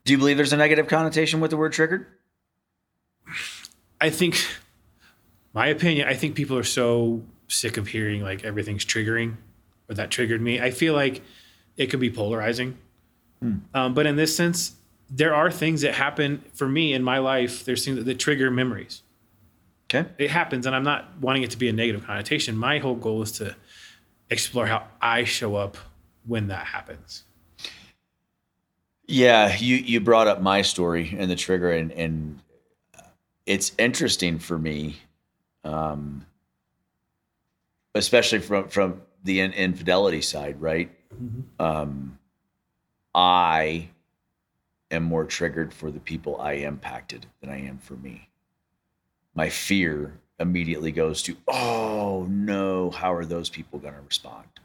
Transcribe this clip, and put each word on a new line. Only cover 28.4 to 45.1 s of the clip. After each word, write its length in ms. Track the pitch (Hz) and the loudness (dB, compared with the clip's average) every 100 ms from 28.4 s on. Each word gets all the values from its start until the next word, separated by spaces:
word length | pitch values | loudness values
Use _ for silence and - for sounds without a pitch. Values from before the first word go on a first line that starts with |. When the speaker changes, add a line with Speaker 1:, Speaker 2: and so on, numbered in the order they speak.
| _ _ _ _ _ _ - | _ _ _ _ _ _ -2
Speaker 1:
Yeah, 500 | 135 123 113 104 92 | 6 10 10 8 4
you, 220 | 120 127 | 2 2
you 240 | 123 117 | 2 2
brought 260 | 104 113 110 | 6 6 6
up 140 | 92 | 4
my 200 | 95 98 | 4 4
story 540 | 95 - 85 85 80 98 | 2 0 0 0 -2 -4
and 140 | 92 | -2
the 60 | 87 | -2
trigger, 340 | - 92 87 | 0 0 2
and, 220 | 82 80 | 0 -2
and 480 | 85 82 80 76 73 _ _ _ _ _ - - _ _ _ - | -4 -4 -4 -6 -12 _ _ _ _ _ -20 -20 _ _ _ 0
it's 260 | 98 - - | 0 0 2
interesting 600 | 120 123 127 - 87 82 | 2 2 0 0 0 -2
for 180 | - 82 | -4 -4
me, 400 | 80 76 78 78 - _ _ _ _ _ | -2 -4 -6 -10 -20 _ _ _ _ _
um, 600 | 76 78 78 73 71 69 - _ _ _ _ _ _ _ _ _ _ _ _ _ _ _ _ 104 | -8 -4 -4 -4 -8 -12 -16 _ _ _ _ _ _ _ _ _ _ _ _ _ _ _ _ -2
especially 440 | - 120 - 107 | 4 6 6 2
from, 280 | 90 101 92 | 0 -2 0
from 340 | - 92 90 - _ | 2 0 -2 -14 _
the 160 | 92 95 | 0 2
in-, 140 | 95 | 2
infidelity 680 | 98 92 85 85 90 101 80 | 0 0 0 2 4 4 2
side, 380 | - 73 71 71 | -2 -4 -8 -6
right? 320 | 78 82 90 - _ - | -2 -2 -4 -10 _ -14
Speaker 2:
Mm-hmm. 500 | 120 120 - - 80 | -10 -10 -10 -2 -2
Speaker 1:
Um, 540 | 78 73 69 67 67 _ _ _ _ _ _ _ _ _ 87 | 0 -4 -8 -12 -16 _ _ _ _ _ _ _ _ _ 2
I 720 | 90 90 85 80 78 82 85 _ _ _ _ _ _ _ _ _ _ | 4 6 4 2 0 -4 -8 _ _ _ _ _ _ _ _ _ _
am 120 | 82 | -4
more 200 | 82 | -2